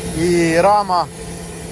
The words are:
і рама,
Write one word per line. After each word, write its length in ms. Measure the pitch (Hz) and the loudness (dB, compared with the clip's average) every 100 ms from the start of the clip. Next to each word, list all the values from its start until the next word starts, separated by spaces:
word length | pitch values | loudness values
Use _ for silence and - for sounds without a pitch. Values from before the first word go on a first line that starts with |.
| - 160 | -6 -2
і 440 | 175 175 165 165 | 2 2 2 4
рама, 440 | 190 208 196 180 151 - - - - - - | 4 4 2 -2 -2 -6 -12 -10 -12 -12 -12